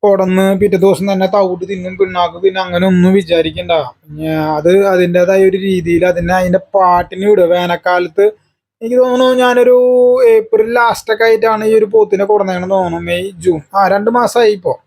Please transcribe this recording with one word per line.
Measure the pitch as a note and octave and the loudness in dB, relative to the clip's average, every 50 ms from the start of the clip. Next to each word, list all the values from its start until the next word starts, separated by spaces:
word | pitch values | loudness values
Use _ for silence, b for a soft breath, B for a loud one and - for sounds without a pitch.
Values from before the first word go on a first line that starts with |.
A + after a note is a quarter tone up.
| - | 2
കൊടന്ന് | G#3 G3 F#3+ F#3 F#3 F#3 F#3+ F#3+ F#3+ G3 F#3+ | 2 2 2 0 0 0 0 2 0 0 0
പിറ്റേ | G3+ G3+ F3+ | 0 0 0
ദിവസം | F#3 F3 G3 F#3+ - F#3+ G3 G3 | 2 2 2 0 0 -2 -4 -2
തന്നെ | F#3 F#3+ | -2 -2
തവിട് | F#3 G3 G3+ G3 F#3 F3+ F3 F#3 F#3 | 0 0 0 0 -2 -4 -8 -8 -10
തിന്നും, | G3+ F#3 F3+ F#3 F#3 | -10 -10 -10 -12 -4
പിണ്ണാക്ക് | F#3 G3 F#3 F#3 F3+ F3 E3+ E3+ F3 F#3 | -4 -4 -2 -2 -4 -4 -4 -4 -2 -2
തിന്നും, | F#3+ F#3 F#3+ F#3 | -2 -2 -2 -6
അങ്ങനെ | F3+ F3+ F3 F3+ | -4 -4 -2 0
ഒന്നും | F#3+ F#3 F3+ F3+ F#3 F#3+ | 2 2 2 2 4 2
വിചാരിക്കണ്ട. | G3+ F#3 D#3+ E3+ E3 D#3+ D#3+ D#3 F3 F3 F3 E3+ D#3+ C#3+ - - _ _ D3+ | 2 0 0 0 0 0 -2 -4 -8 -4 -2 -2 -2 -2 -4 -12 _ _ _
ഞാ-, | D3 D3+ D#3 D#3+ D#3 D#3 D#3 D#3 D#3 | -14 -10 -6 -6 -4 -4 -2 -2 -4
അത് | D3+ D3+ E3+ F3+ G3 G3 | 0 0 2 2 2 2
അതിൻ്റെതായ | G3 F#3 F3+ F3+ F3 F3 F3+ F3+ F3+ F#3+ F#3+ F#3+ F#3+ | 2 2 0 0 2 2 0 2 2 2 2 2 2
ഒരു | F#3+ | 2
രീതിയിൽ | F#3+ F#3+ G3 F#3+ F3+ E3 E3+ E3+ E3 E3+ | 0 -2 -2 -2 -2 -2 -2 0 0 0
അതിനെ, | F3+ F3+ F3 E3+ E3+ F#3 | 0 0 -2 -2 -2 -2
അതിൻ്റെ | F#3 F#3 F3+ F3+ F#3+ | -2 0 0 -2 -2
പാട്ടിന് | - _ - G3 F#3 F3+ F3 F3 F3 - - F#3 F#3+ G#3 | -4 _ -2 0 2 2 2 0 0 -4 -8 -4 0 2
വിടുക. | G#3+ G#3+ F3 | 2 4 4
വേനൽക്കാലത്ത് | E3 F3 F3 F3 F3 F3 E3+ _ F3+ F3+ F3+ F3+ F3+ D#3 - G3 G#3 G#3+ _ _ _ _ _ _ _ _ _ A3+ | 2 2 0 0 -2 -4 -4 _ -2 -2 0 -2 -4 _ 0 0 0 0 _ _ _ _ _ _ _ _ _ -8
എനിക്ക് | A3+ B3 B3+ | -4 0 0
തോന്നുന്നു | B3+ B3+ B3 B3 B3+ B3+ B3+ | 0 0 0 0 0 0 2
ഞാനൊരു | B3 B3 B3 B3 B3 B3 B3+ B3 B3 B3 B3 B3 B3 B3 B3 B3 B3+ B3+ A#3 | 2 0 0 2 2 2 4 4 4 4 2 2 2 2 2 2 2 4 4
ഏപ്രിൽ | A3+ A3 A3 A3 - G#3+ A3 A3+ A#3 | 4 2 0 0 0 0 0 0 0
ലാസ്റ്റൊക്കെ | A#3+ - A#3 - - - - A3 G#3+ A3+ | 0 0 0 -2 -4 -4 -6 -2 0 2
ആയിട്ടാണ് | A3+ A3+ A3 A3 A3+ A3 G#3+ G#3+ | 0 2 2 0 -2 -2 -2 -2
ഈ | A3 A3 | 0 2
ഒരു | A3 G#3+ | 2 0
പോത്തിനെ | G#3 G#3 A3 G#3 - G#3 F#3+ G3+ | 2 2 0 2 2 0 -2 0
കൊടന്നേക്കണെന്ന് | G3 G#3 G#3 G3 F#3+ F#3 F3+ F3+ F#3 G3 | 0 0 0 0 -2 -4 -6 -4 -2 -2
തോന്നുന്നു. | F#3+ F#3 F3 E3 E3+ | -2 -2 -4 -6 -8
മെയ്, | E3+ E3+ F3 F3 F#3 G3 F#3+ E3+ | -6 -6 -6 -6 -6 -8 -12 -4
ജൂൺ, | D#3+ F#3 E3+ D#3 D3 _ - | -2 -2 -2 -2 -6 _ -2
ആ, | G3 G3 F#3 | 0 0 0
രണ്ട് | F#3+ G3+ G#3 A3 | 0 0 -2 -2
മാസമായി | A#3 A#3+ A#3+ G#3+ - A#3+ A#3 G#3+ G#3+ | 0 0 -2 0 0 2 2 2 0
ഇപ്പോ. | F#3+ F3 E3 B2+ - _ | -2 -4 -6 -6 -6 _